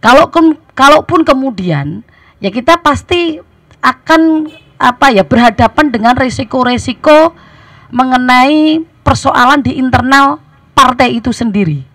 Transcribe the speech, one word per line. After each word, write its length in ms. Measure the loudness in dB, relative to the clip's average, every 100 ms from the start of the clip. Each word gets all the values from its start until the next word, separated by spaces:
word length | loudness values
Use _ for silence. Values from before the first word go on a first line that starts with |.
Kalau 320 | 4 4 4
ke-, 240 | 2 2 0 _
kalaupun 480 | 0 4 4 2 -2
kemudian 800 | 0 0 -2 -6 -4 -4 -6 -10 -16 _ _ _
ya 80 | -8
kita 320 | -4 -2 0
pasti 640 | 0 -4 -4 -4 -4 -8 -16 _ _ _
akan, 640 | -6 -6 -2 2 2 0 -4 -14 _ _
apa 320 | -4 0 2
ya, 80 | 2
berhadapan 720 | 0 2 2 2 -2 0 -2
dengan 240 | 0 0 0
resiko-resiko 1200 | -2 -6 -6 -4 -2 -2 -6 -4 2 4 2 -2 _ -20 -20 -20 _
mengenai 880 | -4 0 0 2 2 2 2 0 -2 -6 _
persoalan 560 | -4 -2 -2 0 2 0
di 160 | -2 -4
internal 640 | -2 -2 0 2 0 -2 _ _ _
partai 480 | 0 0 2 -2 -2
itu 80 | -6
sendiri. 560 | -4 -4 -2 -2 -4 -10